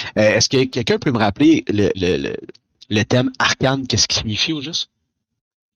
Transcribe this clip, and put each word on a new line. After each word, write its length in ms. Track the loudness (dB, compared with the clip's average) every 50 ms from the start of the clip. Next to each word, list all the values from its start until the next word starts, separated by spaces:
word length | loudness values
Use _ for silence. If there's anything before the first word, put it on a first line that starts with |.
| -10 -4 0 2
Euh, 180 | 4 4 4
est-ce 140 | 2 2 2
que 140 | 2 2 0
quelqu'un 320 | 0 -2 -4 -2 -2 -2 -2
peut 120 | 0 -2
me 60 | 0 0
rappeler 460 | 0 0 2 4 4 4 4 4 2 0
le, 200 | 0 0 2 2 2
le, 220 | 0 0 0 0 0
le, 180 | -2 -4 -8 -8 -12 -16 -20 _ _ _ _ _ -8 -4
le 140 | -2 -2 0
thème 280 | 2 2 2 2 0 -2 -2
arcane, 480 | -2 -2 -2 0 0 0 0 -2 -2 -2
qu'est-ce 200 | -2 -2 0 -2
qu'il 120 | -2 -4
signifie 320 | -4 -4 -4 -4 -4 -4 -4
au 80 | -6
juste ? 280 | -6 -8 -8 -8 -8 -10 _ _ _ _ _ _ _ _ _ _ _ _ _ _ _ _ _